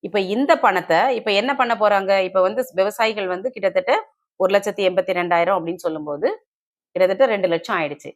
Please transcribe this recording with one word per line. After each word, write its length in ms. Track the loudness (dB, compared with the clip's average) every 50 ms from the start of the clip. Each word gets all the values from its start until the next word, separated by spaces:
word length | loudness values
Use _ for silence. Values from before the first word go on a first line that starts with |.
| -12
இப்ப 100 | -4 -4 -4 -2 -2 -2
இந்த 180 | -2 2 2 2 4 4
பணத்தை 340 | 2 2 2 0 2 2 2 2 2 0 -2
இப்ப 100 | -2 0 0 0
என்ன 120 | 0 0 0 -2
பண்ண 140 | 0 -2 0 2
போறாங்க? 300 | 2 2 2 2 2 2 2 2 0
இப்ப 140 | 0 0 0 0
வந்து 160 | 0 0 -2 -6 -4 -2 0
விவசாயிகள் 480 | 0 0 0 0 -2 -2 -2 -2 -4 -4
வந்து 160 | -4 -4 -6 -8 -8
கிட்டத்தட்ட 400 | -2 -4 0 0 0 0 2 0 0 -2 _ _ _ _ _ _ _
ஒரு 100 | 0 2 2
லட்சத்தி 260 | 2 0 0 -4 0 0 2
எண்பத்தி 240 | 2 0 -2 0 -2 -2
ரெண்டாயிரம் 380 | 0 2 2 2 4 2 2
அப்படின்னு 240 | 0 -2 -4 -8 -4 -4
சொல்லும்போது 420 | -6 -6 -4 -6 -8 -6 -2 -2 -2 -4 -4 _ _ _ _ _ _ _ _ _ _
கிட்டத்தட்ட 340 | _ 0 2 2 4 2 2 2 2
ரெண்டு 140 | 0 0 0 0
லட்சம் 240 | -2 -2 -2 -4 -2
ஆயிடுச்சு. 320 | -2 -4 -6 -10 -14 -20 -20